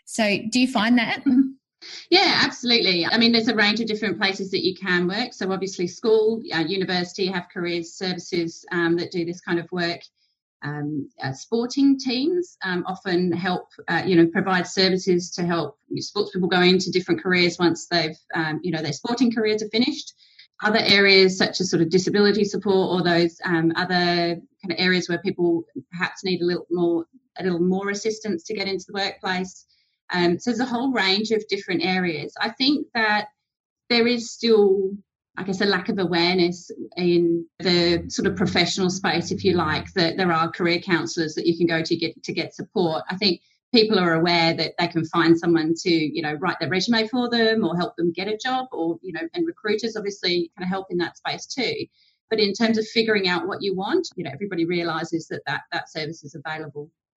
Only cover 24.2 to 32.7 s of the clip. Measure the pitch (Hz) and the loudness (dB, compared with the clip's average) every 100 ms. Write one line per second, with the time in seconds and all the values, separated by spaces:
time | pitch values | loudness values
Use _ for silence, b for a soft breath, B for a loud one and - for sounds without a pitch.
24.2 | 170 170 - _ 196 - 185 180 175 170 | 0 -4 -10 _ -8 0 2 2 0 -2
25.2 | 190 - 175 170 - - - 175 180 - | -2 0 2 0 -2 -12 -12 -6 -6 -4
26.2 | 196 175 175 175 - 175 170 170 165 - | -2 0 0 -2 -2 0 2 0 -4 -14
27.2 | _ - 185 170 180 185 202 202 220 214 | _ -6 -2 0 2 0 -2 -4 -4 -4
28.2 | 214 170 - 214 196 190 - 202 196 - | -4 -6 -6 -6 -4 -6 -6 -6 -6 -6
29.2 | 196 185 185 - - _ _ _ - 180 | -4 -4 -6 -10 -20 _ _ _ -6 0
30.2 | 175 175 240 220 247 233 269 240 190 196 | 2 2 0 -2 -2 -2 -2 0 2 0
31.2 | 220 214 208 196 196 175 185 185 180 151 | 0 -2 -2 -6 -2 -2 0 0 0 -4
32.2 | 151 - 220 - 269 | -8 -6 -6 0 0